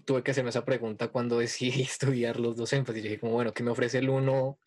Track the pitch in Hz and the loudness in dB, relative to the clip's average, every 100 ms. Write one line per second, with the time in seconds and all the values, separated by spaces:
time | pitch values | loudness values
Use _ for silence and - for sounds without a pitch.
0 | - 135 131 135 123 120 117 123 113 107 | 0 0 2 0 0 0 0 0 0 -4
1 | 117 131 120 120 117 - 127 127 131 - | -4 -2 2 2 0 0 -2 0 -2 0
2 | 135 127 117 117 117 117 113 139 127 110 | 0 2 0 0 -2 -2 0 0 0 -4
3 | 104 104 117 117 117 - 120 117 120 127 | -4 -4 0 0 0 -2 -2 0 0 2
4 | 131 135 135 135 131 139 | 2 2 2 2 0 -4